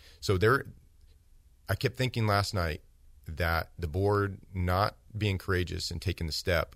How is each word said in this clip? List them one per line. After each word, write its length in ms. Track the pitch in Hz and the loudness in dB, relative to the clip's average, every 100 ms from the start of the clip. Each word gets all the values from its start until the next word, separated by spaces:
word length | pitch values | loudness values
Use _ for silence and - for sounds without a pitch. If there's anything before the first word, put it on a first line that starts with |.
| - - | -20 -10
So 160 | - 92 | 0 4
there, 300 | 107 135 - - - - - - - - - - - | 4 4 0 -14 -20 -20 -20 -20 -20 -20 -20 -20 -6
I 60 | |
kept 220 | - 120 - | -2 -2 0
thinking 300 | 127 120 110 | -2 2 2
last 260 | 101 101 | 4 2
night 300 | 101 85 78 - - - - - | 0 -2 -4 -10 -20 -20 -20 -14
that 440 | 78 85 82 - - | -2 0 0 -2 -8
the 80 | 85 | -4
board 520 | 85 98 101 101 95 - | 0 2 2 0 -4 -10
not 440 | 92 90 90 104 - - 107 | -2 0 2 2 -2 -12 -2
being 220 | 107 95 | 0 0
courageous 520 | - 90 85 85 - | 0 0 0 -4 -6
and 100 | 87 | -4
taking 240 | - - 82 | -4 -4 -4
the 60 | |
step 420 | - - 85 - | -4 0 0 0